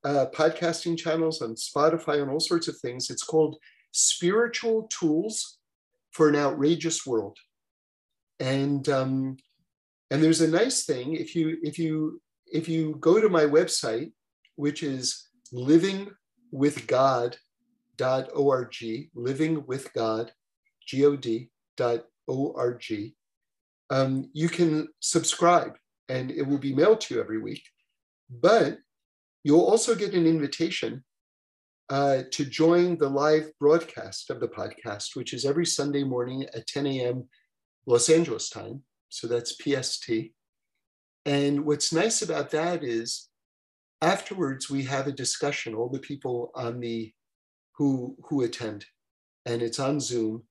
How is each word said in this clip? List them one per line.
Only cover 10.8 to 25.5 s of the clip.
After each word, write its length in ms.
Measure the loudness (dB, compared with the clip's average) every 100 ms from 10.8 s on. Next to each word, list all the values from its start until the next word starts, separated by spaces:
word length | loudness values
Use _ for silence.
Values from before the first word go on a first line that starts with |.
thing, 300 | -2 -4 -2
if 200 | -6 -4
you, 220 | -2 -2 -2
if 160 | -6 -4
you, 420 | -2 -2 -2 -6 _ _ _
if 220 | -6 -2
you 280 | -2 -2 0
go 200 | 4 6
to 100 | 6
my 140 | 4
website, 680 | 6 4 4 -2 -2 -4 -6 _ _ _ _ -4
which 260 | -4 -2
is 460 | -6 -4 -4 -6 -12 _ -14
living 580 | -8 4 6 6 -2 -8 -16 _ _ _
with 360 | 0 0 0 0
god 500 | 2 4 2 -2 -6 _ _ _ _ _ -4
dot 320 | 0 0 -2
org, 400 | 0 2 2 -2 -8 -8 -8 -10
living 500 | -8 -6 -2 0 -2 -4
with 260 | -8 -6
god, 380 | -4 -2 -2 -6 _ _ _ _ _ -8
G 200 | 4 4
O 100 | 4
D, 340 | -2 -4 -6 _ _ -2
dot 280 | 0 0 -4 _ -8
O 240 | -4 -4 -2
R 180 | -2
G, 400 | -4 -8 -8 -8 _ _ _ _ _ _ _ _
um, 380 | 0 0 0 -4
you 160 | -2 -2
can 400 | 2 2 2 -4 _
subscribe 720 | -2 0 0 2 4